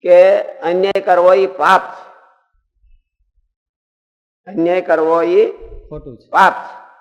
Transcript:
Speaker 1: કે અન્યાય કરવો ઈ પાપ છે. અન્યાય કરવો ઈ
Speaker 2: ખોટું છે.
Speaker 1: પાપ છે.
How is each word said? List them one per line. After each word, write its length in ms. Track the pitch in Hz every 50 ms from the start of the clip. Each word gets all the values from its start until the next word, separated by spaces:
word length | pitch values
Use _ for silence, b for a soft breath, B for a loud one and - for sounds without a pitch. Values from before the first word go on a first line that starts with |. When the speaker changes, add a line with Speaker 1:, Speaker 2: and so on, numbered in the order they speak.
Speaker 1:
કે 400 | - 180 175 180 180 190 196 -
અન્યાય 580 | - - - - 170 165 175 180 185 196 196 196
કરવો 340 | 196 208 180 175 175 180 185
ઈ 120 | 196 190
પાપ 360 | 190 190 - 147 170 190 180
છે. 280 | - - - - - - - _ _ _ _ _ _ _ _ _ _ _ _ _ _ _ - _ _ _ _ _ _ _ _ _ _ _ _ _ _ _ _ _ _ _ _ _ _ _ _ _ _ _ _ _ _ 180
અન્યાય 300 | 196 165 165 175 175 185
કરવો 420 | 175 - 165 160 160 160 165 170
ઈ 300 | 170 175 175 202 226 - - - - - - - - -
Speaker 2:
ખોટું 280 | 151 151 143 143 120
છે. 120 | - _ _
Speaker 1:
પાપ 240 | - 170 190 180
છે. 320 | - - - - - - - - _ _